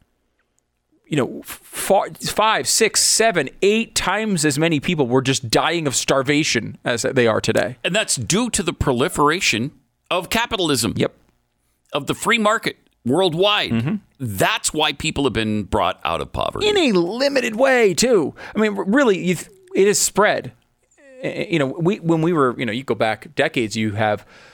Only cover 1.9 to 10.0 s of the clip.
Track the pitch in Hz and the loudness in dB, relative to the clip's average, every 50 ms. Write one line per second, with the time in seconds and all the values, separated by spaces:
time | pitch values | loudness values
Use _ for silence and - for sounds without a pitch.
1.9 | 190 175 - 165 165 - - 160 - - 214 220 208 165 123 - - - 226 208 | 2 2 2 -2 -6 -8 -8 -4 -2 0 2 2 2 0 0 0 2 2 2 2
2.9 | - - - - - - 220 226 190 170 139 131 - - 180 202 214 226 226 - | 2 2 2 2 2 4 2 2 2 0 -2 -4 -2 0 2 2 4 2 0 -2
3.9 | - - - 185 190 214 220 214 190 160 151 151 127 147 160 170 160 139 - - | -4 -4 -2 0 0 0 0 0 0 2 2 2 2 2 2 2 2 0 0 0
4.9 | 175 156 135 117 123 135 127 139 127 - - 110 - 147 156 156 170 170 156 139 | 0 0 2 2 2 2 2 2 0 -2 -2 0 0 0 2 2 0 -2 -2 -2
5.9 | 120 - - - 247 135 123 147 147 147 151 - - 117 101 104 - - - 123 | -2 -2 0 2 2 2 2 2 2 2 2 0 0 -2 -4 -6 -10 -8 -4 -4
6.9 | 120 113 - 113 135 131 120 110 107 107 - - 107 107 85 101 127 - - 180 | -2 -2 -2 0 2 2 4 4 2 2 0 0 0 0 -2 -2 -4 -6 -6 -2
7.9 | 175 208 202 - - 143 110 87 165 214 254 220 - - 180 170 147 - - 151 | -2 -2 -2 -2 -4 -4 -2 -2 0 0 0 0 -2 -2 -2 -4 -4 -2 0 0
8.9 | 127 117 139 127 - - 147 147 160 190 - - - 104 120 147 - _ _ _ | 0 2 0 0 2 2 2 2 2 2 0 0 0 0 -2 -6 -8 _ _ _
9.9 | _ _ | _ _